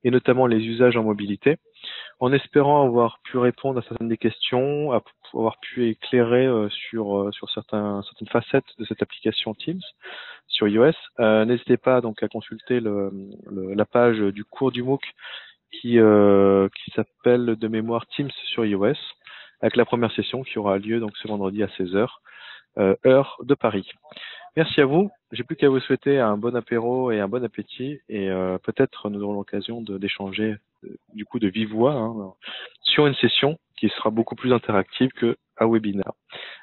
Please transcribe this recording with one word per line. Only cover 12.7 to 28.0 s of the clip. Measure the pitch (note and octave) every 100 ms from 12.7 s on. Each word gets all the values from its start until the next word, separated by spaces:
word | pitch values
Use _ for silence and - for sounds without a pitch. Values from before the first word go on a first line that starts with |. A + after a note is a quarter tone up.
| B2
le, | A2 G2+ G2 G2 G2 G#2 -
le, | G2 F#2
la | G2+
page | G#2+ A#2+ A#2+ A2
du | G2+ G#2
cours | G#2 - C3+
du | A#2+
mooc | B2+ C#3 - _ - - - _ _
qui, | - A#2+ A#2
euh, | A2 G#2 G2+ G2 G2 G2 G2
qui | - -
s'appelle | - G#2 _ B2 B2 A#2+
de | A2 A2+
mémoire | A2 A2+ A#2 -
Teams | - C#3+ - -
sur | -
I | A2
O | G2
S, | G#2 D3+ - - - - - _
avec | A2+
la | A#2
première | A#2 A#2+ A#2
session | - - B2+
qui | C3 A#2
aura | G2+ G2
lieu | G#2 A#2
donc | G#2+ -
ce | G#2+
vendredi | G#2 F#2+ G2+
à | G2
seize | - F2+
heures, | G2 A#2 - _ - - - _ -
euh, | F#2+ G2
heure | C3 C3 C#3 -
de | B2
Paris. | C#3+ A#2 G2+ - - _ - - - -
Merci | D#3 D#3+ -
à |
vous. | C3+ D#3 G3+ _ _
J'ai | A2
plus | A#2+
qu'à | - C#3+
vous | C3
souhaiter | - C3 C#3 C#3
un | A2+ G#2
bon | A#2
apéro | A#2+ A2+ A#2+ A#2+ B2+ B2+
et | G#2+
un | G2
bon | B2
appétit | A#2 - G2+ - C3 D3